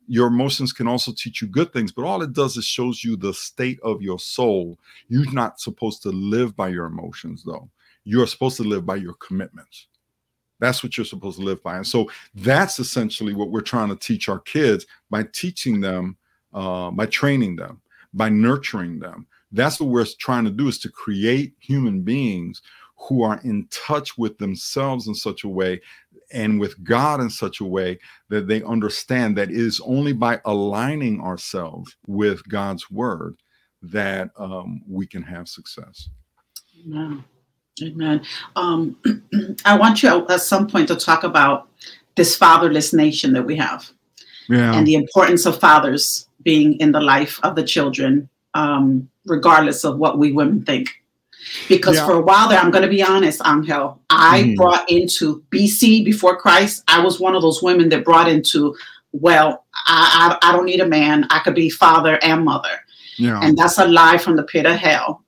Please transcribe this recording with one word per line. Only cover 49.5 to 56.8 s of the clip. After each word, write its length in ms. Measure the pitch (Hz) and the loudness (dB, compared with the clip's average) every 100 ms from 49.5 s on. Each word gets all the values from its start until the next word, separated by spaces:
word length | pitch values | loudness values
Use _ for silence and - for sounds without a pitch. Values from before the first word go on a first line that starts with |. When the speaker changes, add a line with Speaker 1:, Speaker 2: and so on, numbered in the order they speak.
| 160 151 147 | 6 4 0
Speaker 2:
of 120 | 156 135 | -4 0
what 220 | 151 147 | 0 2
we 140 | 147 | 2
women 300 | 143 139 208 | 2 2 0
think. 280 | 208 131 - - _ _ _ _ - - - | 0 -4 -4 -12 _ _ _ _ -16 -8 2
Because 280 | 185 - 156 | 2 4 2
Speaker 1:
Yeah. 80 | 151 | 2
Speaker 2:
for 60 | |
a 60 | 170 | 2
while 280 | 160 196 220 | 6 6 6
there, 80 | 196 | 4
I'm 120 | 175 | 4
gonna 160 | 190 190 | 4 2
be 140 | 196 | 2
honest, 380 | 190 190 175 - - | 2 4 2 0 0
Angel, 520 | 147 151 143 139 - - | 0 0 -2 -4 -6 0
I 320 | 143 165 190 | 4 6 6
Speaker 1:
Mm-hmm. 120 | 220 208 | 4 4
Speaker 2:
brought 340 | 180 175 - | 4 4 2
into 520 | 175 180 - 156 151 - | 0 0 -2 -2 -4 -4
B 180 | 196 202 | 0 0
C, 380 | - 226 220 | 4 6 6
before 320 | 214 214 180 180 | 4 2 2 4
Christ, 460 | 202 180 202 - | 4 4 4 -2